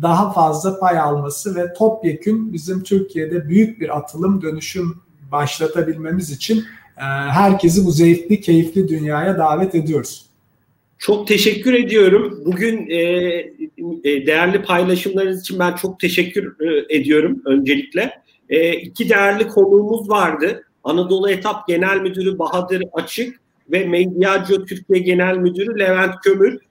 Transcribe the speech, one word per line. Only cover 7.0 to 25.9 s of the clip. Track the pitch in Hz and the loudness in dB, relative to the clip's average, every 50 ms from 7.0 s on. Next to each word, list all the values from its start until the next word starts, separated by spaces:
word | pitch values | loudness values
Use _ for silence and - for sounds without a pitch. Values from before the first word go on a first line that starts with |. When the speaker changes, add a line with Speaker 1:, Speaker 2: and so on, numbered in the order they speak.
| 135 139 139 139 139 143 | -6 -6 -4 -4 -4 -2
Speaker 1:
herkesi | 139 180 202 196 190 190 175 170 165 202 190 | 2 4 4 4 4 4 2 2 4 4 2
bu | 175 | 2
zevkli, | 147 156 170 170 170 170 170 - 214 202 | 4 4 6 6 4 4 2 0 0 0
keyifli | - 175 165 165 165 - - 196 180 156 | 2 2 4 4 4 2 0 -2 0 0
dünyaya | 160 160 151 151 151 151 170 190 185 165 | -2 -4 -2 -2 -2 -2 -2 -2 0 2
davet | 156 156 151 175 190 190 - | 2 2 2 0 -2 0 0
ediyoruz. | 165 151 160 156 131 117 - - - - _ _ _ _ _ _ _ _ _ _ _ _ _ _ - | -2 -2 0 -2 -2 -4 -6 -14 -16 -20 _ _ _ _ _ _ _ _ _ _ _ _ _ _ -8
Speaker 2:
Çok | - - 208 202 208 | -2 0 0 0 2
teşekkür | - 208 202 - 220 - - - 254 247 | 2 2 4 4 2 0 0 0 0 2
ediyorum. | 233 - 185 220 214 196 185 190 220 233 202 - - 147 | 2 2 2 4 6 6 6 6 4 2 0 -6 -6 -4
Bugün, | 175 180 180 226 233 226 208 165 151 | -4 -2 -2 -2 -2 -2 -4 -6 -4
e, | 170 170 170 170 175 180 180 175 170 170 165 - - - 156 156 _ - 170 170 160 - - | -2 0 0 0 0 0 0 -2 -2 -4 -6 -10 -12 -14 -14 -14 _ -12 -10 -10 -10 -4 -2
e, | 143 143 139 135 | -2 -2 0 0
değerli | 151 156 160 175 185 196 202 | 2 2 4 2 2 2 0
paylaşımlarınız | - - 180 175 185 185 180 180 - 196 190 196 190 190 190 185 | 0 0 0 2 2 2 0 0 -2 -2 -2 0 0 -2 -2 -6
için | - - 185 180 | -8 -8 -4 -2
ben | 180 175 | -2 -2
çok | 175 - - 185 185 - | -2 -4 -8 -8 -6 -4
teşekkür, | - 175 - 180 175 180 - 202 - - - - | -4 -2 0 0 -2 -2 -4 -6 -6 -8 -8 -6
e, | 151 170 156 143 - - 156 | -4 -2 -2 -2 -2 0 -2
ediyorum | 143 123 143 151 156 160 175 - 135 - | -2 2 2 2 2 2 0 -2 -4 0
öncelikle. | 139 135 139 135 135 147 285 - - - - 226 277 - _ _ _ _ _ _ - | 0 2 2 2 2 0 -2 -2 -4 -4 -4 -4 -4 -6 _ _ _ _ _ _ -2
E, | 139 160 165 175 | 0 0 2 0
iki | 165 170 180 - - - 226 185 | -2 -4 -8 -12 -8 -6 0 2
değerli | 214 202 196 196 202 214 220 220 | 2 4 4 2 2 0 -2 0
konuğumuz | - 214 196 196 196 208 208 214 226 214 202 196 | 4 4 4 6 6 4 4 2 -2 -4 -2 0
vardı. | 214 202 180 160 156 147 160 196 233 - - _ _ _ - | 0 2 2 0 0 0 -2 -2 -2 -6 -12 _ _ _ -4
Anadolu | 131 160 180 180 180 190 190 196 202 | -2 0 0 0 0 0 0 2 0
Etap | 190 185 - 214 202 - - - | -2 -2 -2 -6 -6 -6 -4 -2
Genel | 170 170 185 190 196 190 | 0 0 0 0 0 0
Müdürü | 190 185 185 185 180 190 185 - | -2 -4 -4 -2 -2 -2 -2 -2
Bahadır | 165 151 180 180 180 180 190 185 190 - | -4 -2 -2 -4 -2 -2 -4 -4 -4 -6
Açık | - 165 165 - - 226 247 247 - _ _ _ _ _ _ - | -6 -8 -8 -6 -6 -8 -8 -8 -8 _ _ _ _ _ _ -4
ve | 160 185 190 | -2 -2 0
Mediaccio | 175 175 175 185 185 160 175 190 196 196 190 185 185 196 190 190 | 0 0 0 0 0 0 0 0 2 2 0 0 0 0 0 0
Türkiye | - 185 180 - - 190 180 | -6 -12 -10 -2 0 0 2
Genel | 180 185 180 175 180 185 185 | 2 2 2 2 2 2 0
Müdürü | 185 180 180 175 185 202 233 220 208 | 2 0 0 0 0 -4 -4 -2 0
Levent | 196 185 | 0 2